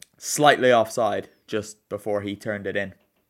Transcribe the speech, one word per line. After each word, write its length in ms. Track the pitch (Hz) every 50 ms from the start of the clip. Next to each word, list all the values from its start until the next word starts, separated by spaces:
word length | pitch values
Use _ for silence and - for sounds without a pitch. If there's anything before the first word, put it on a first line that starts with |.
| - _ _ _
slightly 520 | - - - - 147 147 127 - 127 127
offside 600 | 120 113 110 - - 123 113 101 101 98 98 - _ _ _
just 420 | - - 107 101 - - _ _ _
before 320 | 101 101 - 110 104 101
he 160 | 101 101 101
turned 300 | 104 - 110 104 101 95
it 100 | 98 95
in. 160 | 101 98 95 - _ _ _ _ _ _ _